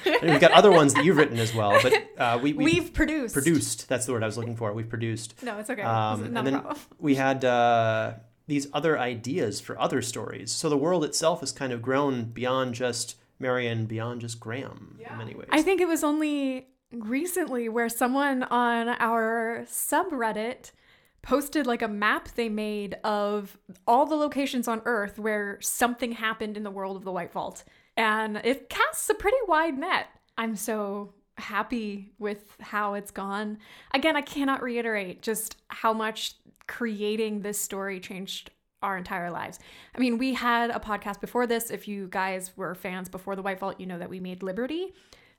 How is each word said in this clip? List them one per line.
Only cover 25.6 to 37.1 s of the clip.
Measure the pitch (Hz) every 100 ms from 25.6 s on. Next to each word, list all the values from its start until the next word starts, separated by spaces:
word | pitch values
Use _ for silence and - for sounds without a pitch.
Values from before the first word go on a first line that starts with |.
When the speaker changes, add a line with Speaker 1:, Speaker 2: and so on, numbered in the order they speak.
Speaker 1:
something | - - 240 240 240
happened | 226 220 220 214 214
in |
the | 208
world | 196 190 190
of |
the | 185
White | 180 175
Vault. | 185 - - - _ _ -
And | 226 214 220 208
it | - 269 -
casts | - 539 622 -
a |
pretty | 415 381 523 403
wide | 311 330 269
net. | 349 294 - - _ -
I'm | 226 214
so | - 214 202 202 202 - _ -
happy | - 208 214 240 214 202 196 -
with | 208 208 - -
how | - 208 208
it's | 202 202
gone. | - 196 196 214 214 - - -
Again, | 277 320 294
I |
cannot | 285 294 277 269
reiterate | 254 240 233 214 185 -
just | - 214 - - -
how | - 226
much | 220 220 220 - - _ - -
creating | - 233 208 208